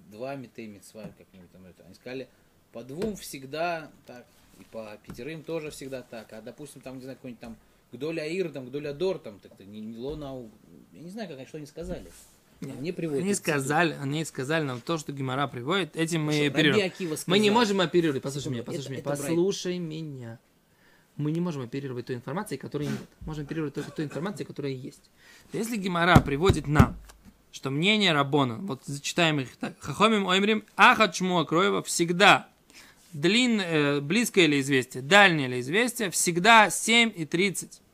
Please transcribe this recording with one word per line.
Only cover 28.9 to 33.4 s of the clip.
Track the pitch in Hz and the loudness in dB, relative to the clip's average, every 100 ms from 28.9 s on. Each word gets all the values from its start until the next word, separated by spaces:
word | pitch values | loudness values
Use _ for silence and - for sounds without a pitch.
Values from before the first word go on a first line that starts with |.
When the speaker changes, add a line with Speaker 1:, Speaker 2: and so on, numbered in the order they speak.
| 143 - - 165 151 | -8 -4 0 2 2
Speaker 2:
их | 123 - | -2 -8
так, | - - | -10 -10
Хахомим | - 135 214 214 185 | -10 2 4 4 2
Оймрим, | 185 202 220 - | 2 2 0 -2
Ахат | - 214 226 208 | 6 6 8 2
Шмуа | - 185 180 | 2 0 2
Кроева, | 147 160 202 196 | 2 2 2 0
всегда, | - - 170 175 196 135 - _ _ - - _ _ | -2 -2 0 6 8 6 4 _ _ -20 -20 _ _
длин-, | 160 170 226 | -2 2 4